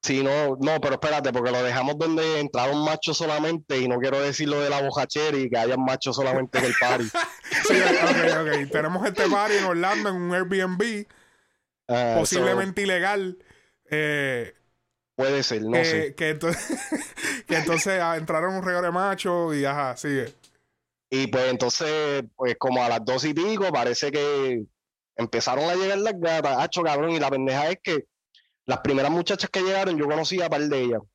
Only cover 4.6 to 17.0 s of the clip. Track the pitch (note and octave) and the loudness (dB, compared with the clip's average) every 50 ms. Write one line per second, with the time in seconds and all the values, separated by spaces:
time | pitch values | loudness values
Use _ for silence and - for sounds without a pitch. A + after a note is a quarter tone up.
4.6 | C#3+ C#3+ C#3+ C#3+ C#3 C#3 C3+ D3 C3 B2 - D3 D3+ D#3 D3 C#3 C3+ B2 A2+ A#2+ | 0 0 0 0 -2 -2 0 -2 -2 -2 -2 -2 0 0 0 0 0 0 0 0
5.6 | A2+ A#2 B2+ B2+ C3 C3 C3 C3+ - C3+ B2 C3+ C#3 C3 B2+ C3+ C3 B2 - C3 | 2 2 0 0 0 0 0 -2 -2 -4 -2 0 0 0 0 0 -2 -2 -2 0
6.6 | B2+ B2 A#2+ - B2+ B2 B2+ B2+ A#2+ A2 - F4 E4 - - - - - - - | 0 2 2 2 2 2 2 0 0 -2 -2 -4 -4 -4 -6 -16 -12 -4 -4 0
7.6 | - G#4+ - F#3 F#3 - - - E3+ E3+ E3+ E3+ E3+ E3 D#3+ D#3 D#3+ D#3 C#3+ D3 | 2 4 4 4 6 4 4 4 4 4 4 4 4 2 2 2 0 0 0 0
8.6 | C#3 C#3 C#3+ D3+ D3+ D#3 F3 F3+ G3 G3+ F#3 G#3 G3+ F#3+ G3+ G3+ G3+ G#3+ G#3 G3+ | -2 0 -2 0 0 0 -2 0 -2 -2 0 2 2 2 4 2 2 2 2 0
9.6 | F#3+ F#3 F3 E3+ F3 F#3+ G#3 G#3+ G#3 G#3 F#3+ F3+ F3 F3 F3 F3+ F#3 F3+ F#3+ F#3+ | 2 0 0 0 0 0 0 0 -2 -2 -2 -2 -2 -2 0 0 0 0 0 0
10.6 | F#3 F#3 F#3 F3+ A3+ A#3+ A3+ G#3 G#3 _ - - _ _ _ _ _ _ _ _ | 0 0 0 0 -2 -2 -2 -6 -8 _ -18 -20 _ _ _ _ _ _ _ _
11.6 | _ _ _ _ _ - B2 A#2+ B2 A#2 A2+ A2+ - - - - - - - - | _ _ _ _ _ -2 0 2 2 2 2 2 2 2 2 2 2 2 2 2
12.6 | F#3+ F#3+ F#3 F#3+ G3+ G3 F#3 F3+ F3 F#3+ G#3 G3+ G3 F#3 F3+ F#3 - _ - _ | 0 -2 -2 -2 0 0 0 2 2 0 0 0 -2 -4 -6 -10 -16 _ -20 _
13.6 | _ _ _ _ _ _ - D3+ D#3 D3+ D3 D3 C#3 C3+ C3 A#2+ A#2 - - _ | _ _ _ _ _ _ -2 -2 0 0 0 0 0 0 -2 -2 -4 -6 -10 _
14.6 | _ _ _ _ _ _ _ _ _ _ _ - C3 C3+ C#3 C#3 C3+ - B2+ A2 | _ _ _ _ _ _ _ _ _ _ _ -2 0 2 2 0 0 0 -2 -2
15.6 | G#2+ A2 A#2 E3 E3 E3 D#3+ D#3 D#3+ C#3+ C#3+ - E3+ D#3 D#3 D3+ D#3+ E3 E3+ - | -2 0 2 2 2 2 2 0 -2 -4 -4 -4 -2 -2 -2 -2 -2 -2 -2 -2
16.6 | - - D#4+ - - - - - | -4 -6 -8 -8 -6 -6 -6 -6